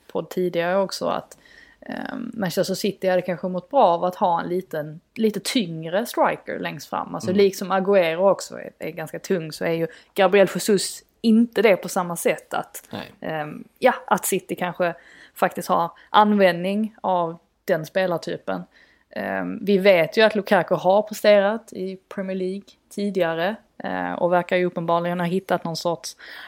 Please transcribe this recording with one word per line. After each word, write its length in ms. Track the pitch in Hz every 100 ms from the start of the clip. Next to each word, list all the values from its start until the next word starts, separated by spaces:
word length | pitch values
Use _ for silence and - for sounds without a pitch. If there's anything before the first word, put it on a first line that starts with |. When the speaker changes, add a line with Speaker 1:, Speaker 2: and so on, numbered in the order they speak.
| _
Speaker 1:
podd 180 | 185 165
tidigare 480 | - 180 170 170 196
också, 280 | 190 - 170
att, 320 | - - - _ - - _
ehm, 500 | - - - - -
Manchester 420 | - 185 190 180 185
City 320 | 208 - 185
hade 140 | 180
kanske 260 | 180 170 185
mått 220 | 180 -
bra 140 | 277
av 200 | 196 170
att 120 | 180 -
ha 260 | 190 170
en 80 | 170
liten, 500 | 180 180 156 151 156 _ -
lite 240 | 220 202
tyngre 680 | - 262 175 160 160 185 240
striker 540 | - 233 156 - -
längst 300 | 170 165 -
fram. 260 | - - 170
Alltså, 140 | -
Speaker 2:
Mm. 80 | 196
Speaker 1:
liksom 340 | 196 196 185
Agüero 600 | 190 185 196 170 165 196
också 240 | 180 - -
är, 100 | - -
är 120 | -
ganska 280 | 165 160 165
tung, 320 | - 190 160
så 140 | - 165
är 60 |
ju 160 | 165 160 - _
Gabriel 340 | - 185 202 185
Jesus 500 | 185 - 190 - - - _
inte 400 | 233 220 233 -
det 140 | 226 180
på 120 | 180
samma 260 | 196 175 170
sätt. 380 | 170 156 -
Att, 340 | - - - -
Speaker 2:
Nej. 200 | 104 - -
Speaker 1:
ehm, 420 | - 156 151 - - _
ja, 140 | 247 - -
att 180 | 202 -
City 300 | 185 - 170
kanske 400 | 180 - 175 - - - - -
faktiskt 320 | 185 - 175
har 240 | 185 170 - _
användning 840 | 208 208 208 190 170 185 202 214 -
av 360 | 190 180 165 170 _ _ -
den 200 | 165 156
spelartypen. 760 | 196 185 165 - - - - - _ _ _ _
Ehm, 560 | - 98 95 90 - 196
vi 120 | 196
vet 400 | 202 175 156 226
ju 40 |
att 140 | 214 214
Lukaku 400 | 190 196 160 170
har 260 | 180 202
presterat 720 | 208 208 214 208 196 226 -
i 240 | - 185 190 - -
Premier 200 | 190 190
League 260 | 185 196 - _ _
tidigare. 680 | - 202 190 165 165 180 220 _ -
Eh, 300 | - 185 175
och 200 | - 175
verkar 240 | 180 175 185
ju 80 | 180
uppenbarligen 540 | 175 170 170 175 175
ha 80 | 170
hittat 360 | 190 - 180
någon 120 | 170 160
sorts 400 | 175 165 - - - -